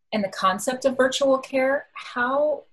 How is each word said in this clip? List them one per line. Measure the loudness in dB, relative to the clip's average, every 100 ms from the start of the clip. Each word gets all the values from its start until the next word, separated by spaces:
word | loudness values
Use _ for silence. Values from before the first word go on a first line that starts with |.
| _
and | -2
the | -2
concept | 0 0 0 -2 -2 0
of | 2
virtual | 2 2 2 2
care, | 0 -2 0 0 -4
how | -16 -10 -4 -2 0 0 -2 -8